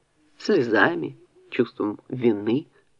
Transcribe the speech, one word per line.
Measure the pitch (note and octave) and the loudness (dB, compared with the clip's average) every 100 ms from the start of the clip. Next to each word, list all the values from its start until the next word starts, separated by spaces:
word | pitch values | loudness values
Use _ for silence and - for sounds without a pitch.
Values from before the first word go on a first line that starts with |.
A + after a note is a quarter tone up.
| _ _ _ - | _ _ _ -8
слезами, | - F#3+ A#2 G#2+ A#2+ E3+ C#3+ - _ _ _ | 0 0 2 2 2 0 -8 -12 _ _ _
чувством | - A#2+ - G#2 G2+ - | -2 -2 -4 -6 -6 -10
вины. | C3 A#2+ G2+ G#2+ B2+ D#3+ _ _ | -2 0 0 0 -2 -4 _ _